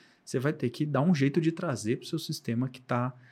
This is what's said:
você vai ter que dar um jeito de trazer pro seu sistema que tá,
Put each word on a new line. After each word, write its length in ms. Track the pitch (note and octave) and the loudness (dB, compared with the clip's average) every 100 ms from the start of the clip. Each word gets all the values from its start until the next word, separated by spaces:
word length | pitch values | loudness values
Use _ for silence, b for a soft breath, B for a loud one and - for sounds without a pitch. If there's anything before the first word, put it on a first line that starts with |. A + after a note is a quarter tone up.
| B B | B B
você 140 | - C3+ | -6 -2
vai 140 | C#3+ | 0
ter 160 | - B2 | 0 -2
que 160 | - | -2
dar 160 | D3+ C3+ | 0 2
um 140 | E3 | 4
jeito 260 | D#3 C#3 E3+ | 4 4 4
de 100 | D#3+ | 2
trazer 460 | E3 F3 A2+ G#2+ B2+ | 0 -2 -2 -2 -2
pro 100 | - | -2
seu 120 | D#3+ | -6
sistema 500 | - D3+ - A#2 C3 | -4 -6 -2 -2 -2
que 140 | - | -4
tá, 320 | - A#2+ B2+ - b | -2 0 -2 -6 b